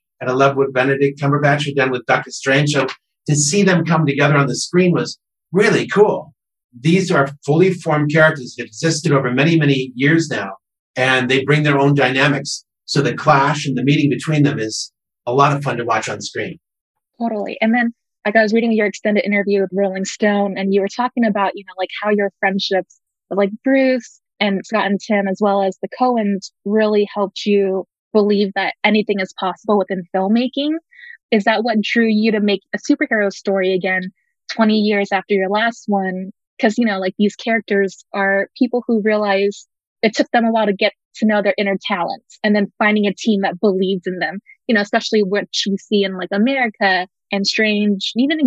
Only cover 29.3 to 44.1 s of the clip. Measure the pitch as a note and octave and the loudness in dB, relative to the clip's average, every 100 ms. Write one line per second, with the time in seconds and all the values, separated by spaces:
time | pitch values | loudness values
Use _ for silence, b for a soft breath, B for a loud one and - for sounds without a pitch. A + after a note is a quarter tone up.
29.3 | - F#3+ F3 - G#3 F#3+ F#3+ F3 F#3 F#3+ | -6 -6 -6 -2 0 0 -6 -4 -2 0
30.3 | A3+ B3+ - D4 D#4+ - B B B _ | 0 0 -4 -4 -4 -8 B B B _
31.3 | A3 G3+ A3 A#3 A3 G3+ A#3+ A3+ G#3+ A3 | 0 2 0 0 -2 0 2 2 2 2
32.3 | G#3+ G3+ G3 _ G3+ - D4 D4+ A3 G3+ | 2 0 0 _ -12 -2 -2 0 0 -2
33.3 | - - G3 F#3+ F#3+ F#3+ F#3 F#3 _ _ | -2 -2 0 0 0 -2 -4 -6 _ _
34.3 | _ - - A3 G#3+ G#3 G3+ G3 F#3+ - | _ -12 0 2 4 2 0 0 -4 0
35.3 | G3+ F#3+ G#3 A#3 A#3 - G3+ F#3+ F#3 F#3+ | -2 0 0 -2 -4 -2 -2 -2 -6 -10
36.3 | - _ - - G#3+ A#3 F#3+ F#3 - G#3 | -16 _ -2 0 2 0 0 -4 0 0
37.3 | - B3 A3+ - G3+ G3 - - G3+ G3 | 0 -2 -2 0 0 0 -4 -10 -2 0
38.3 | G3 G3 - B3 B3 A#3+ A3+ G#3 G#3+ G#3 | 0 -2 0 0 0 0 0 2 0 2
39.3 | G3 G3+ - - _ _ _ A#3 - C#4 | 0 0 -4 -20 _ _ _ -2 0 0
40.3 | B3 A3+ A3+ G#3 G3 G#3+ - _ - G#3+ | 2 2 2 0 0 -2 -2 _ -2 0
41.3 | G#3 G3+ G3 G3 F#3+ - F#3+ E3+ - _ | 2 0 -2 -2 -2 -4 -4 -4 -8 _
42.3 | - G#3+ G#3 G3+ _ G#3+ G#3+ G3+ G3 A3+ | -6 0 0 0 _ 0 2 0 -2 0
43.3 | G3+ F#3+ F3+ G#3+ F#3 F#3+ F#3+ F3+ | 0 0 0 0 0 -2 -2 -6